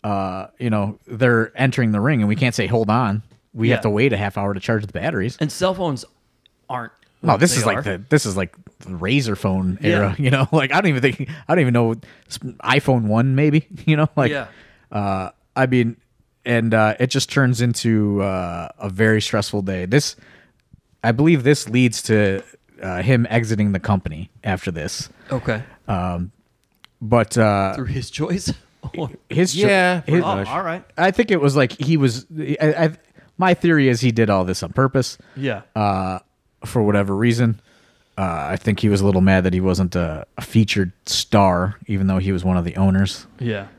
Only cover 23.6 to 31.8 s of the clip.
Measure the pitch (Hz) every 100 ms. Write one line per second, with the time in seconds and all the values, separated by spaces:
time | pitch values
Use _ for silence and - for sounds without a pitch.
23.6 | 104 95 - 98 80 76 95 _ 107 90
24.6 | - 80 73 - - _ - 131 - 110
25.6 | 127 - - 98 90 87 87 _ _ _
26.6 | _ _ _ _ 107 120 127 120 110 101
27.6 | 98 98 - 131 - - 151 180 - -
28.6 | _ _ - - 156 - _ - 180 147
29.6 | 208 196 180 180 - 160 165 98 101 143
30.6 | 185 175 - - 180 190 220 185 143 139
31.6 | 131 -